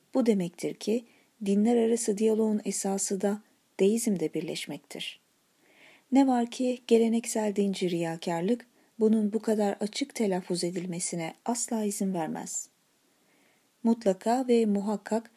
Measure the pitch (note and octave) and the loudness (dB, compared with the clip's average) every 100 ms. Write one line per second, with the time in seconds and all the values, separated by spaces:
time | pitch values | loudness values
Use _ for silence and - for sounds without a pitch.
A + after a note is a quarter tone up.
0 | _ C4 A#3 G3 F3 - D3+ - - A#3+ | _ 0 2 2 0 -4 -8 -6 -4 -4
1 | A#3 _ _ - G3 G3+ A3+ A#3+ A3+ A#3 | -4 _ _ -8 0 2 4 4 2 0
2 | - G3+ A3 G#3+ A3 G#3+ G3 - G3 G3 | 0 0 2 2 0 0 -4 -4 -4 -4
3 | - G3 G3+ G#3 _ _ _ - G3 A3+ | -4 -2 -2 -2 _ _ _ 2 2 2
4 | A3+ F3 D#3 D#3 D#3+ D#3 - C#3+ - - | 0 0 -2 -4 -6 -8 -8 -12 -12 -12
5 | - - _ _ _ _ _ _ - - | -12 -14 _ _ _ _ _ _ -20 -20
6 | - B3+ C4+ B3 A#3 - B3+ A#3+ - A3+ | 0 4 4 4 0 -2 -2 -2 4 4
7 | A3+ A3+ - A3+ G#3+ G3+ G3+ F#3+ F3+ E3+ | 6 2 -2 -2 -2 0 0 0 -2 0
8 | E3 E3 F3+ E3+ F#3 A#3+ - _ _ - | -2 -4 -4 -2 0 -2 -4 _ _ 0
9 | A3 A3 G#3 G#3+ A3 G#3+ G3+ - G#3 - | 2 4 2 -2 0 0 0 -2 -6 -4
10 | C#4 - G#3 F3+ F#3 F3 F#3+ F3+ F3+ E3+ | -6 -2 0 0 -2 -4 -2 -4 -6 -6
11 | - F3 E3 - - A#3+ - A3 G#3 G3+ | -6 -6 -8 -8 -6 -4 -4 -2 -2 -2
12 | G3 F3 D#3+ - F#3 G3+ - _ _ _ | -2 -2 -4 -6 -8 -10 -12 _ _ _
13 | _ _ _ _ _ _ _ _ A3+ A3+ | _ _ _ _ _ _ _ _ 0 2
14 | G3 F#3 A3+ B3+ B3 A#3 G#3+ G3+ G3+ G3+ | 2 0 0 0 4 2 4 0 -2 -4
15 | - A3+ A3+ | -2 -4 -4